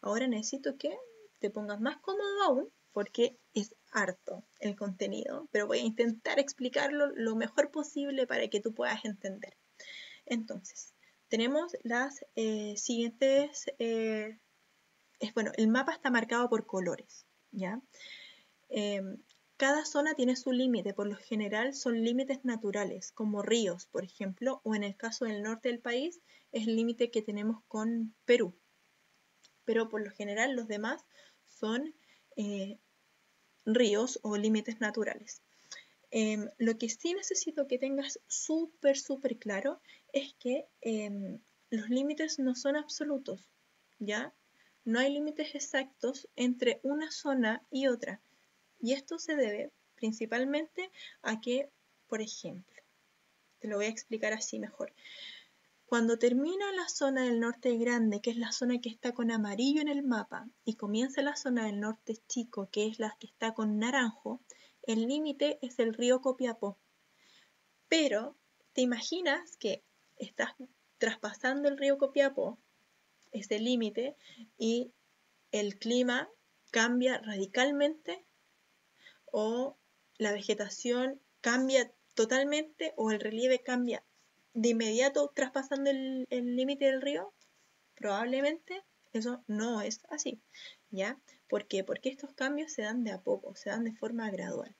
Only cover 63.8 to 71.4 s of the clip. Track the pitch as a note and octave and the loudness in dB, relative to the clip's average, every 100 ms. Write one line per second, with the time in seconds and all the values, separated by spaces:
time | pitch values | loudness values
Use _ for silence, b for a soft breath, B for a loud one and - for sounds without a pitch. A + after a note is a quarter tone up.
63.8 | A#3 C4+ A#3+ - G#3+ B3 _ B B B | 2 2 2 -2 -8 -10 _ B B B
64.8 | - A3+ A3+ C#4+ D#4 C#4+ D4 D4 B3 - | -2 0 2 0 -2 0 0 0 -8 0
65.8 | A3+ A3 A#3+ B3+ C4 B3+ B3 A3+ G3+ F#3+ | 0 2 4 4 2 0 -2 -2 -6 -6
66.8 | _ _ _ b b b b _ _ _ | _ _ _ b b b b _ _ _
67.8 | _ E4 D4 G#3+ B3 - _ _ _ - | _ 4 4 2 -4 -12 _ _ _ 0
68.8 | B3+ A#3 - E4 F4 D4 F4 - G#3+ - | 2 2 -2 -2 0 0 -2 -6 -4 -4
69.8 | _ _ _ _ - - - - B3+ _ | _ _ _ _ -14 -4 -4 -4 -18 _
70.8 | _ _ A3+ A3+ G#3 - | _ _ -2 0 -8 -4